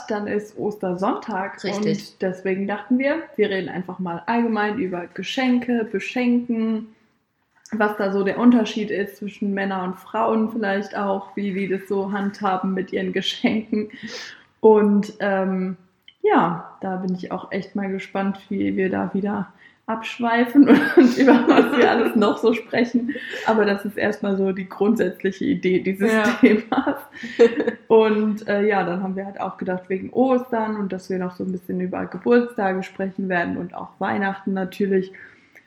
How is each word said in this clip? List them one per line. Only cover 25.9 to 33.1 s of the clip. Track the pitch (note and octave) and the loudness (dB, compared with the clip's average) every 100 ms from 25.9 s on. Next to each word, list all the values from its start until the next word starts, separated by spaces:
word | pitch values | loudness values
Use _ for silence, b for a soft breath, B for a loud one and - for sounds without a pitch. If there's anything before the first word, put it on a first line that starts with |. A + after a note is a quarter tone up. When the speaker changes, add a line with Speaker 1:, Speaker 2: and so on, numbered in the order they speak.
| F#3+ G#3+ | 0 2
Speaker 2:
Ja. | A3 G#3+ A#3+ | 2 2 4
Speaker 1:
Themas. | A#3+ G#3+ - - C4+ C#4+ - B A#3 B | 6 6 0 -2 0 -4 -8 B -6 B
Speaker 2:
<laughs> | A#3 D4 A3+ A3+ - | 4 4 -4 -4 4
Speaker 1:
Und, | A3 A3 G#3+ G#3+ G#3 - | 6 6 2 0 -2 -2
äh, | G3+ G3+ | 0 2
ja, | G3+ | 2
dann | F3+ F3+ | 0 -2
haben | G3 F#3+ | -4 -6
wir | G3 | -8
halt | G3 | -8
auch | F#3+ - | -8 -6
gedacht, | F#3+ F#3 - | -6 -6 -4
wegen | F#3+ F#3+ | -6 -4
Ostern | - C4 B3 B3 A3+ A3 G#3+ | 0 2 2 0 -4 -4 -4
und | G3 | -6
dass | F#3 - | -8 -6
wir | F#3 | -6
noch | F#3 F3+ | -6 -6
so | |
ein | F#3+ | -8
bisschen | F3+ - F#3 | -8 -6 -6
über | F#3 F#3+ F#3 | -4 -6 -8
Geburtstage | F3+ A#3+ A#3+ A#3+ - G3 F#3+ | -6 2 4 2 -2 -2 -2
sprechen | F#3 - F#3+ | -6 -6 -8